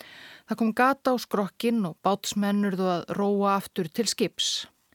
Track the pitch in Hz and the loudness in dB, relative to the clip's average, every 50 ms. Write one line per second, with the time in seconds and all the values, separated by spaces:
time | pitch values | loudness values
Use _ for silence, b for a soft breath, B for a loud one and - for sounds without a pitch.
0 | B B B B B B B B B B 220 - 233 220 220 - 247 262 277 269 | B B B B B B B B B B -2 0 0 0 2 4 4 4 2 2
1 | - 262 254 233 - - - 196 202 175 _ - - 233 233 226 196 165 151 _ | 0 0 0 0 -2 -2 -2 -2 -2 -2 _ -2 0 0 2 2 0 -2 -4 _
2 | - 185 202 196 - - - 208 202 202 202 202 202 202 185 180 190 185 175 165 | 0 0 0 0 -2 -4 -2 -2 0 0 2 2 0 0 0 0 0 0 0 -2
3 | - - 180 180 202 202 208 196 202 202 196 196 - - - - 180 156 - - | -2 -4 -2 0 0 0 2 2 2 2 2 0 -2 -4 -6 -6 -6 -4 -2 -2
4 | 220 - - - 220 170 - - - - - - - - _ _ _ _ | -2 -2 0 0 -2 -2 -2 -2 -4 -2 -2 -4 -8 -10 _ _ _ _